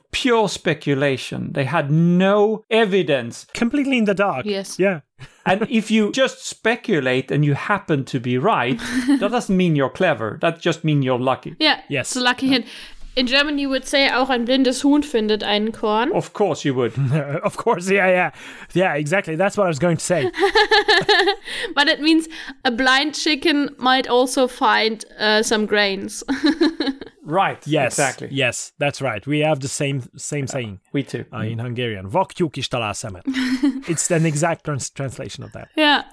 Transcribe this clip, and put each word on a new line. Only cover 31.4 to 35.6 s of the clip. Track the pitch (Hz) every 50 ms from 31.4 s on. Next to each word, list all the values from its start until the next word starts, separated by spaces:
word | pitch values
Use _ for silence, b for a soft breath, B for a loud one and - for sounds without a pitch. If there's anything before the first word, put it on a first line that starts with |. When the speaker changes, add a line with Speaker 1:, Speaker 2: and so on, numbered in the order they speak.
| 110 107 113 113
Speaker 2:
Hungarian. | 120 127 120 117 123 117 110 98 92 95
"Vak | 107 175 190 - -
tyúk | - 180 151 - 139
is | 123 -
talál | - 123 113 104 101
szemet." | - - 113 98 90 -
Speaker 3:
<laughs> | 269 262 262 262 254 262 254 - 285 - 269 - -
Speaker 2:
It's | 170 156 - -
an | 180 160 160
exact | 165 147 147 156 170 160 - -
trans-, | - 147 131 - -
translation | - - 139 131 - - 135 - - - 110
of | 104 -
that. | -